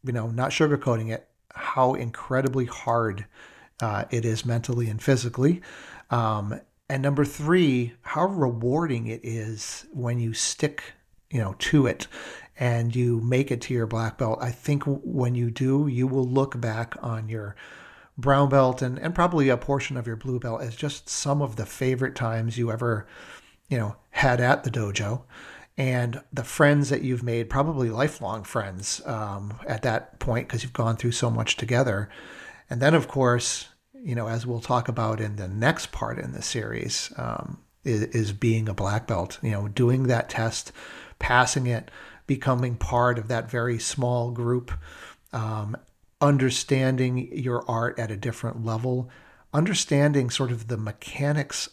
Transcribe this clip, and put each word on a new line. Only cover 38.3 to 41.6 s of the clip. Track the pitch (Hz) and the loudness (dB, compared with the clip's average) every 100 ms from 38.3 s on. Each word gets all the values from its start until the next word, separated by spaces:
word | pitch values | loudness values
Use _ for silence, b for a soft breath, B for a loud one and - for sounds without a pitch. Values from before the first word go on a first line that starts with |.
being | 101 120 113 110 | 0 2 2 0
a | |
black | 98 95 107 - | -2 0 0 0
belt, | 98 92 - | -2 -2 -4
you | 117 | -2
know, | 104 101 | -2 -2
doing | 101 120 131 | 2 4 4
that | 131 117 - | 2 2 0
test, | - 113 - - B B B B B | -2 -2 -4 -10 B B B B B
passing | - 123 123 139 | 4 6 6 2